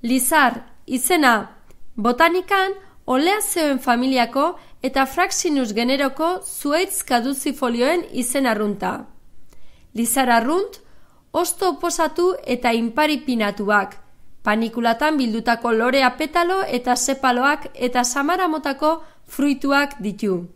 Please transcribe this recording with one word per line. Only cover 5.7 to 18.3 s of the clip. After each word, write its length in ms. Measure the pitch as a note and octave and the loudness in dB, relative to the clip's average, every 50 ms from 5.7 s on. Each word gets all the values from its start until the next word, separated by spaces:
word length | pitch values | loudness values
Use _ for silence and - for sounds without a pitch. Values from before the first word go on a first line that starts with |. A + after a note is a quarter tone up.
| G#3 | 0
generoko 560 | G#3 A#3 A#3+ C4 C#4 C#4+ C4+ C#4 - D#4 E4 F#4 F#4 F#4+ | -2 0 2 2 2 0 -2 -2 0 -2 -2 -2 -2 -6
zuhaitz 560 | - - - - C#4+ C#4+ E4 F#4+ F#4+ - - - | -10 -12 -6 -4 0 0 0 0 0 -4 -8 -4
kaduzifolioen 1040 | - C4 A#3+ A3+ C4 C#4 C4+ - D4+ C4 - - A#3+ A#3 A#3 A#3+ C4+ E4 F4+ - - - | 0 0 0 2 0 -4 -4 -4 -6 -4 -2 -2 -2 0 0 2 2 2 0 -2 -4 -4
izen 340 | - B3 - - C#4+ C4+ | -4 -4 -2 0 0 2
arrunta. 460 | B3 A3 G#3 G#3+ G#3 G3+ G3 - F#3 F#3 - - - - - - - - - - - - - - - - - - - _ | 2 0 0 0 -2 -2 -2 -4 -6 -6 -6 -10 -14 -18 -20 -20 -18 -16 -16 -16 -14 -14 -12 -12 -12 -14 -18 -20 -14 _
Lizar 360 | G3+ A#3 A#3 - C#4 C4 A#3+ | -4 -2 0 0 0 2 4
arrunt, 480 | A#3+ A#3 A3+ B3 D#4 F#4 G4 - - - - - - - - - - _ _ _ _ | 4 2 2 2 0 0 -2 -4 -8 -16 -20 -20 -20 -20 -20 -20 -20 _ _ _ _
hosto 420 | D4+ F4+ F4 - - G4+ F#4 D#4+ | -2 -2 -2 -2 -2 0 -2 -2
oposatu 560 | C4+ - F4 E4 - E4 D#4 D#4 - F4 F4+ F#4 - - | 0 -4 -4 -2 0 -2 -2 0 0 0 0 0 -2 -4
eta 260 | - B3 A#3+ B3 B3+ A#3 | -4 -4 0 0 0 0
inparipinatuak, 1200 | A#3 A3+ A#3 A3+ - D4+ D4+ D4+ C4 D4 - B3+ A#3 G#3+ G3+ G#3 - G#3 G3 G#3 G#3 G3 G3 - - - - - _ - - - - - | 2 0 -2 0 0 2 2 2 -2 -2 -2 0 0 0 -2 -2 -2 0 2 2 2 2 0 -8 -16 -20 -20 -20 _ -20 -18 -18 -6 -2
panikulatan 760 | - G#3 A3 A3+ A3+ A3+ A#3+ A#3 A#3 A3+ A3+ D4 D4+ D#4 D4 | 0 0 2 0 -2 -2 0 0 0 2 2 2 0 2 2
bildutako 540 | C4 A#3 G#3+ A3+ A3 - A#3 A#3 A#3 A#3 A#3 | 0 0 0 -2 0 0 0 0 0 0 2
lorea 420 | A3 A3 B3 C4 C#4 C4+ B3 B3+ | 2 2 2 2 4 2 2 2
petalo 460 | - D#4 D#4 - F4 E4+ F4 F#4 F#4+ F#4 | 0 -6 -2 0 0 2 2 2 0 -2
eta 320 | - - B3 B3 B3+ B3 | -2 -2 -4 0 0 0
sepaloak 760 | B3 - - C4+ C4+ - - B3 A#3+ B3+ C#4 D4 D4+ - - - | 0 0 -2 -2 0 2 0 2 2 2 2 0 0 -4 -12 -8
eta 300 | - A#3+ B3 B3 B3+ B3 | -4 -4 0 0 0 0
samara 420 | B3 - C#4 C#4 D4 | 0 -2 -2 0 0